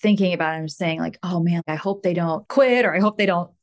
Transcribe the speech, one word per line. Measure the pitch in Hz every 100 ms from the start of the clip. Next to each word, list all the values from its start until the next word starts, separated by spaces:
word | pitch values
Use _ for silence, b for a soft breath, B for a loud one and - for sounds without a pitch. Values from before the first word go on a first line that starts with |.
thinking | 214 202 185
about | 175 160
it." | 160
I'm | 156
saying | - 170 160
like, | 165 -
"Oh | 175 175
man, | 170 170 160
I |
hope | 156 196 202
they | 185
don't | 175 165 156 -
quit," | - 262 247
or, | 220
"I | 160
hope | 214 208
they | 196
don't | 175 175 _